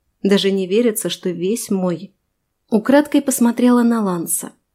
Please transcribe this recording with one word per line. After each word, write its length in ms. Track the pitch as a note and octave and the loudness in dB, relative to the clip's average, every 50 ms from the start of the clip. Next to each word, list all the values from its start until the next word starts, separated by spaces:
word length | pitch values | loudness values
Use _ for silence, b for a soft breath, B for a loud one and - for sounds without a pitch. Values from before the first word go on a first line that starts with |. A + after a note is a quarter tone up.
| _ _ _ _ | _ _ _ _
Даже 300 | - G3 G3+ F#3+ F#3+ G3 | 0 2 2 2 2 0
не 160 | G3 G3 F#3+ | 0 -2 -2
верится, 420 | F3 F#3+ A3 A#3+ A#3 G#3+ A3+ - F3 | 0 0 2 2 0 0 -2 -6 -8
что 220 | - - - F#3+ | -8 -6 -6 -6
весь 400 | E3+ E3+ F3 F#3+ A3+ A#3+ - - | -6 -4 -4 -4 -4 -4 -4 -4
мой. 420 | G3+ F#3+ F#3 F3+ E3+ D#3+ - - _ _ _ _ _ _ _ _ _ _ _ _ | -4 -2 -2 -4 -4 -6 -10 -14 _ _ _ _ _ _ _ _ _ _ _ _
Украдкой 540 | - G#3 A3 - C4 D4 D4 D4 - C#4+ C#4+ | -2 0 2 4 4 4 4 2 0 0 0
посмотрела 580 | - B3+ - A#3+ A#3 A#3 - A#3+ B3 B3 A#3+ | 0 0 0 0 0 2 2 2 4 4 4
на 220 | A#3 A#3 A#3 A3+ G#3+ | 4 2 0 0 -2
Ланса. 480 | F#3+ F3+ E3+ E3 - - - - - - _ _ _ | -2 -4 -4 -4 -6 -6 -8 -8 -12 -18 _ _ _